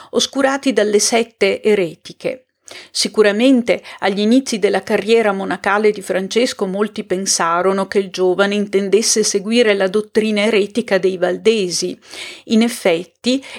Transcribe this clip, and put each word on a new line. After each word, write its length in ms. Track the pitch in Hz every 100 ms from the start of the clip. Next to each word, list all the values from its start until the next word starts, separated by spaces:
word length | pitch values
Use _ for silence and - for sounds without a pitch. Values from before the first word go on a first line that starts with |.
| -
oscurati 600 | - - 269 269 277 277
dalle 260 | 226 208 208
sette 640 | - 233 233 - 196 196
eretiche. 840 | 214 202 175 156 - - - - _ _ - - -
Sicuramente 880 | - 208 202 208 208 254 254 233 180 - -
agli 200 | 196 196
inizi 400 | 208 254 269 220
della 240 | 196 196
carriera 480 | - 208 190 226 214
monacale 600 | 190 190 175 208 202 214
di 100 | 208
Francesco 640 | 185 185 190 226 254 - 196
molti 400 | 190 214 - -
pensarono 840 | 185 190 - 165 170 180 196 196
che 120 | 214
il 100 | 196
giovane 460 | 185 185 180 202 208
intendesse 680 | 202 196 196 196 226 220
seguire 500 | 214 202 190 233 226
la 140 | 202 190
dottrina 540 | 196 214 220 220 208
eretica 560 | 214 220 202 220 - 190
dei 200 | 185 185
Valdesi. 800 | 180 185 185 226 185 170 180 - - - - - -
In 160 | 220
effetti, 840 | 233 233 190 165 180 _ 240 262 -